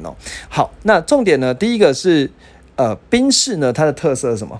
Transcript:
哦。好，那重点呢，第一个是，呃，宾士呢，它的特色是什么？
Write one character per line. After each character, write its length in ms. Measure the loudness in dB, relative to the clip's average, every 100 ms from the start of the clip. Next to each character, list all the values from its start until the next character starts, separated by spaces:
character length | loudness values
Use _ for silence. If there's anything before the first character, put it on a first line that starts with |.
哦。 100 | -14 -16 -16 -16 -6
好， 240 | -4 -4 -2
那 160 | 0 2
重 240 | 2 0
点 160 | 2 2
呢， 140 | 0
第 200 | -2 -2
一 40 | 2
个 160 | 2
是， 360 | 2 2 2 0 -6 -20 -20 -10 -2
呃， 180 | -2 -2 _
宾 220 | 0 2
士 240 | 0 -2 -2
呢， 160 | -2
它 140 | 0 -2
的 80 |
特 200 | 0 -4
色 180 | -2 -4
是 60 | -4
什 80 |
么？ 140 | -8